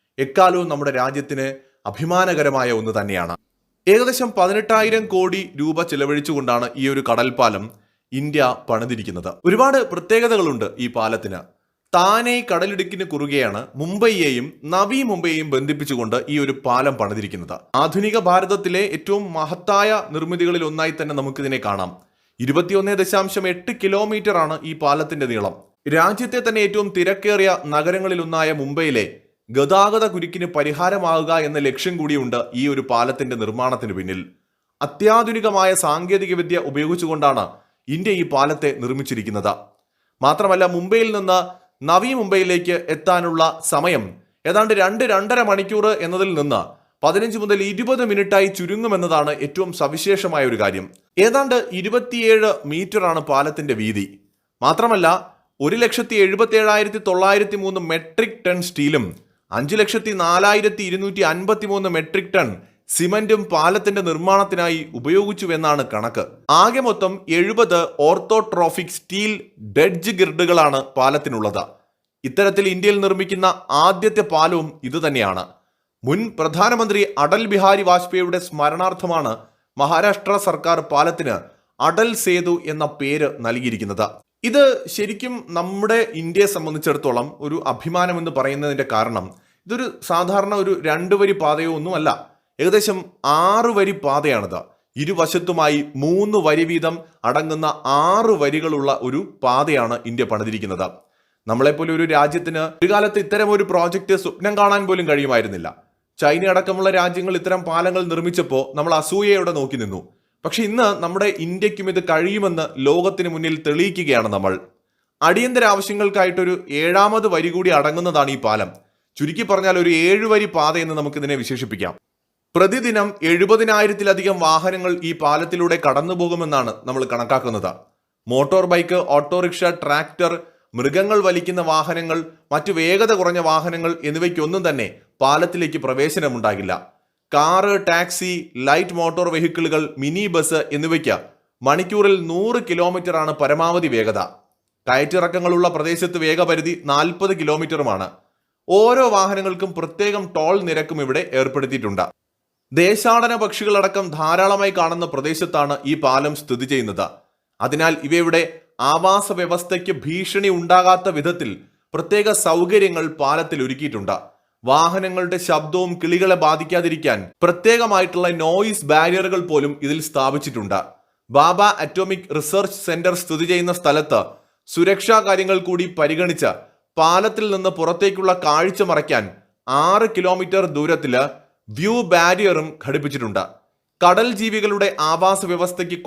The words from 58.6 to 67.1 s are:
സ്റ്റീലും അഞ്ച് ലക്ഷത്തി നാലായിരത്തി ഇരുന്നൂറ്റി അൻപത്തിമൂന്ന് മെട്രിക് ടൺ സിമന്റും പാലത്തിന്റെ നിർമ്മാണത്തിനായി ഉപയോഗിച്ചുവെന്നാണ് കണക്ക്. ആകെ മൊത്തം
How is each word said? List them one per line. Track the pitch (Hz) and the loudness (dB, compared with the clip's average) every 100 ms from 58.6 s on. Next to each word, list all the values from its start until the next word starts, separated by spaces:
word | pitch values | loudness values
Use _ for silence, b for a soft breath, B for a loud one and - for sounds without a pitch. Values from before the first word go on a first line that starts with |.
| 175 | -4
സ്റ്റീലും | - 143 151 92 - _ _ - 104 | -2 0 2 -2 -8 _ _ -8 -4
അഞ്ച് | 143 214 | -2 0
ലക്ഷത്തി | 208 226 220 | 2 0 -2
നാലായിരത്തി | 196 170 180 202 208 208 175 190 | -2 2 4 6 4 2 -2 -6
ഇരുന്നൂറ്റി | 190 196 190 170 | -4 -4 0 0
അൻപത്തിമൂന്ന് | 170 190 214 208 196 190 | 0 -2 -2 -2 -2 -2
മെട്രിക് | 165 156 - 175 | -2 -2 -4 0
ടൺ | 190 127 90 b b b | 0 0 -4 b b b
സിമന്റും | - 175 208 214 214 180 | -2 0 0 0 0 0
പാലത്തിന്റെ | 160 165 208 208 202 175 | 2 2 2 0 -2 -2
നിർമ്മാണത്തിനായി | 156 185 196 196 175 170 165 151 120 | -2 2 2 2 0 -2 -2 -6 -8
ഉപയോഗിച്ചുവെന്നാണ് | 139 185 202 202 185 160 156 147 123 | 0 0 0 -4 -4 0 2 0 0
കണക്ക്. | 107 117 117 - - - | -4 -4 -4 -6 -6 4
ആകെ | 156 214 254 | 6 6 4
മൊത്തം | 247 196 185 | -2 0 -2